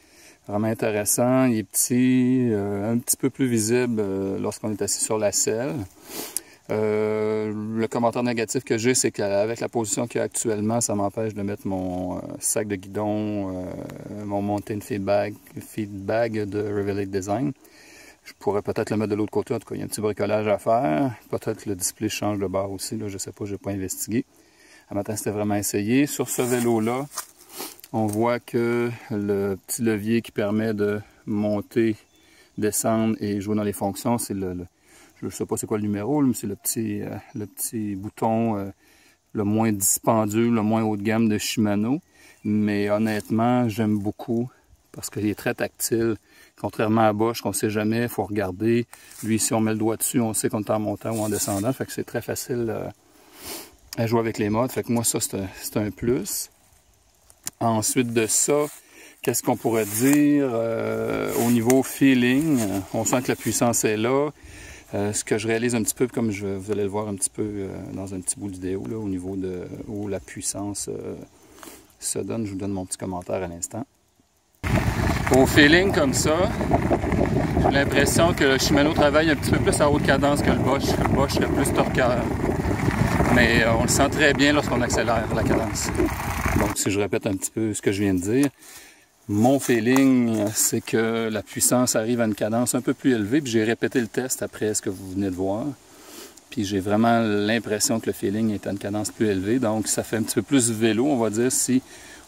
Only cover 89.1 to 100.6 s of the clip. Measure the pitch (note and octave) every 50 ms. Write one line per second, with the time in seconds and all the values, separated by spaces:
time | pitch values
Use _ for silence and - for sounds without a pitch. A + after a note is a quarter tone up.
89.1 | _ _ _ - G2+ G#2 A2+ C3 C#3 C3 - - A#2+ A2+ G#2+ B2 C3 C3+ C3+ C3+
90.1 | C3 B2 A#2+ A#2 A2 G#2+ G#2 G#2+ G#2 - - - - A2+ - - - A2+ A2+ A2+
91.1 | A2+ A2+ A2+ A2 G#2+ G#2 - - - A2+ - - B2+ B2 B2+ - - A#2 A2 A#2
92.1 | B2 A#2 A#2 A2 G2+ - A2 G#2 A2+ A#2+ B2 - - B2 A#2+ C#3+ C3 - - C3+
93.1 | B2 A2 G2+ G2 B2+ E3 C#3+ A#2+ A2 A2+ G#2+ A2+ A2+ - B2+ A2 - C3 A2+ G#2
94.1 | - B2 B2+ C3 - - A#2+ - - - A2+ G#2+ G#2 - - A2 F#2 G2 G2 F#2+
95.1 | F#2 G2 G2+ F#2+ F2 F2+ F#2+ G2 G2+ A2+ C#3+ C#3+ B2 - - - - - - -
96.1 | - - - - - - - - - A2+ G2+ F#2+ G#2 F#2+ F2+ G2+ G#2 A2 A#2 A#2
97.1 | A#2 A#2 A2+ G#2+ G2+ G#2 G#2 G#2+ A#2 A2+ G#2 G2+ G#2+ G#2 - - A#2 A2+ - -
98.1 | - - A2 G2 G2+ A2 A2+ G#2+ G2+ F#2+ - G2+ G2 G2 - G2+ G#2 G#2 G#2 -
99.1 | - - A2+ G#2+ G2 F#2 F#2+ G#2 A#2+ C3+ A#2+ G#2+ A2 A2 G2+ - - B2 G#2+ -
100.1 | A#2 G#2+ A2 - - A#2+ G2 - C#3+ C3+